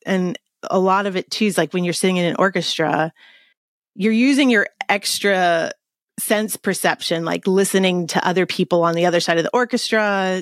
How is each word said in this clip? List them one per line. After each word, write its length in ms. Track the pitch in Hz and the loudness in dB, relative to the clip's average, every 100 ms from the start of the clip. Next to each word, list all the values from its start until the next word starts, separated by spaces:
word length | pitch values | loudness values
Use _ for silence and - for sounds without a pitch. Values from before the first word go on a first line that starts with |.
| - | -4
And 320 | 190 180 160 _ - | -2 -2 -4 _ -14
a 160 | - 190 | -4 0
lot 260 | 190 190 202 | 2 0 0
of 100 | 185 | -6
it 140 | - | -6
too 160 | - 214 | -2 0
is, 120 | 180 | 0
like, 160 | 156 | -2
when 100 | 180 | -2
you're 100 | 175 | -2
sitting 240 | 160 185 180 | 0 0 2
in 80 | 175 | 0
an 100 | - | 0
orchestra, 720 | 190 185 165 - 156 - 160 - - - _ _ _ _ _ - | 0 0 -4 -2 0 0 -2 -6 -20 -20 _ _ _ _ _ -4
you're 180 | 208 | 0
using 360 | 220 262 277 269 | 2 2 4 4
your 180 | 226 - - - | 2 0 -6 -2
extra 840 | 202 - - 202 185 180 165 - - _ _ _ - | -2 -2 -2 0 2 2 0 -2 -8 _ _ _ -10
sense 380 | - 214 214 - | -2 -2 -2 -4
perception, 680 | - 185 180 156 - 165 | -4 0 0 -2 -2 -4
like 240 | 165 175 - | -2 -2 0
listening 580 | 190 196 190 190 180 165 | 2 2 2 2 0 -2
to 180 | - 180 | 0 0
other 180 | 180 175 | 0 0
people 380 | - 185 175 | -2 0 2
on 100 | 170 170 | 2 2
the 100 | 180 | 2
other 140 | 170 | 2
side 160 | 170 170 | 2 0
of 60 | |
the 60 | 160 | 2
orchestra. 880 | 247 240 240 - 220 208 196 190 185 | 0 0 -2 -2 0 0 0 -2 -4